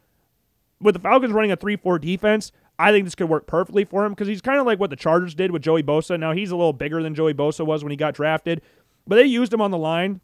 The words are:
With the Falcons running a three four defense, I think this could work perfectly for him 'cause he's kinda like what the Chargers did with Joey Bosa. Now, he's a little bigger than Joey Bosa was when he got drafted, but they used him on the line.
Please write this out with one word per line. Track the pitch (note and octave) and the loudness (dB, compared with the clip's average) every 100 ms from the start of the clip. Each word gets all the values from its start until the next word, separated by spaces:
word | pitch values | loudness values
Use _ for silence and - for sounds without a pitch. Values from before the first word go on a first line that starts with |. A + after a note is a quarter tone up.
| _ _ _ _ _ _ _ _ | _ _ _ _ _ _ _ _
With | G3+ | 0
the | F3 | 0
Falcons | F#3 C4 B3+ | 2 2 4
running | G#3+ G#3+ | 0 0
a | F3+ | -2
three | G3+ G#3 | -2 -2
four | F#3 F3 | 0 -2
defense, | D3+ F#3 G#3+ A3 - _ _ - | -2 -2 0 0 -2 _ _ 0
I | F3+ | 4
think | G#3+ | 4
this | F#3 | 2
could | - E3+ | -4 -2
work | D#3 - | -2 0
perfectly | D#3+ F#3 G3+ | -2 0 -2
for | G3+ F#3+ | -2 -2
him | G#3 | -2
'cause | G3+ G3+ | -4 -6
he's | G#3 | -4
kinda | B3 C#4+ | -2 0
like | B3 G3 | 2 0
what | F#3+ | -2
the | C#3 | -2
Chargers | D#3+ E3+ F3+ | 2 2 2
did | D#3 F#3 | -2 -2
with | E3+ | -2
Joey | D#3+ E3 | 0 0
Bosa. | C#3+ D3+ - F3 | 2 0 0 -4
Now, | D#3+ | -2
he's | E3 G3+ | -4 -4
a | F3 | 0
little | E3+ | 0
bigger | C3+ D#3+ E3 | 0 -4 -4
than | D#3+ | -4
Joey | D3+ D#3+ | 0 0
Bosa | C#3+ D3 D#3 | 0 -2 -2
was | D#3 D#3 | -2 -2
when | D3 | -4
he | C#3+ | -4
got | D3+ | -4
drafted, | C#3 D3+ D#3 E3+ E3 - _ _ _ - | -2 -2 -2 -2 -6 -8 _ _ _ 2
but | G#3 | 4
they | |
used | C#4 A#3+ B3 | 6 4 0
him | A3 | 0
on | G3+ | 0
the | F3 | -2
line. | D#3 E3 F#3+ F#3+ | -2 -2 -2 -6